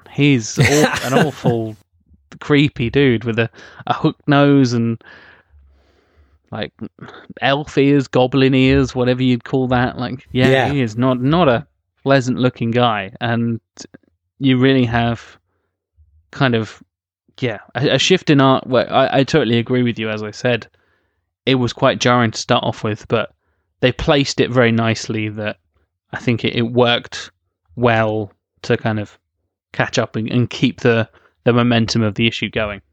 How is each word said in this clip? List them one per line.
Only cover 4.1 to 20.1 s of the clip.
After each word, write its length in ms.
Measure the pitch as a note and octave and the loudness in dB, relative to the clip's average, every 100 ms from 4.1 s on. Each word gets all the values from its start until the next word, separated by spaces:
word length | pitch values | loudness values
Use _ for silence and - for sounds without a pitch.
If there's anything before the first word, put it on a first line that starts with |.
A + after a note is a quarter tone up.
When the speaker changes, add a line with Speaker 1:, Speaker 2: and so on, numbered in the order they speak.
| C3 - | -4 0
Speaker 1:
nose 440 | C#3+ C#3+ C#3 C3 | 4 6 4 4
and, 280 | A#2+ A#2 A2+ - - - - _ _ _ _ _ _ _ _ _ _ - | 2 -2 -4 -10 -20 -20 -20 _ _ _ _ _ _ _ _ _ _ -16
like, 220 | A2 D#2+ - A2 - - - - - | -12 -12 -12 -16 -16 -20 -20 -20 -6
elf 380 | B2+ C#3 D3+ - | -2 -2 -2 2
ears, 300 | C#3 C#3+ C3 | 4 4 2
goblin 440 | C3 B2+ C#3 C3+ | 0 2 2 2
ears, 400 | C3+ C3 C#3 C3+ | 4 4 2 0
whatever 300 | B2+ B2 B2+ | 0 0 0
you'd 220 | C3 B2 - | 0 0 -2
call 220 | C3+ B2+ | -2 0
that. 280 | B2 B2 - | 0 -2 -4
Like, 300 | A#2+ C3 - | -8 -10 -8
yeah, 160 | B2+ B2+ | 0 2
Speaker 2:
Yeah. 200 | C3+ B2 | 2 2
Speaker 1:
he 80 | C#3+ | 0
is 160 | A#2+ G#2+ | -2 0
not, 240 | C3 B2+ | 0 0
not 260 | B2+ E3 D#3+ | 0 2 2
a 180 | A#2 - _ _ _ | 2 -2 _ _ _
pleasant 340 | - C#3 B2+ F2+ | 0 0 2 0
looking 320 | B2+ - A#2 | -2 -2 -2
guy. 400 | A2+ A#2+ G#2+ F#2+ - | 0 0 0 -6 -6
And 400 | A#2+ A#2 A#2 A2+ _ - - - _ _ _ - | -4 -2 -2 -6 _ -20 -20 -20 _ _ _ -4
you 180 | C3+ B2+ | 0 4
really 260 | C3 C3+ | 4 2
have 540 | A#2+ A#2 A#2 A#2 - - _ _ _ _ _ _ _ _ _ | 2 0 -2 -4 -10 -20 _ _ _ _ _ _ _ _ _
kind 220 | - C3+ A#2 | -2 0 0
of, 280 | G#2+ - _ _ _ _ _ - | -4 -10 _ _ _ _ _ -8
yeah, 200 | B2 G2+ - - | -6 -6 -10 -4
a, 160 | C#3 C3+ | 0 0
a 40 | |
shift 300 | - F#3 - | 2 0 4
in 120 | C#3+ | 4
art 260 | C3+ C3 - | 6 4 0
where 240 | B2 - | 0 2
I, 280 | B2 C3+ C3+ | 2 2 2
I 40 | |
totally 360 | C#3 D#3+ A2+ A#2 | 0 0 2 0
agree 240 | A2+ B2+ | 0 0
with 140 | B2 A2 | 0 -2
you. 120 | |
As 140 | A2 | -6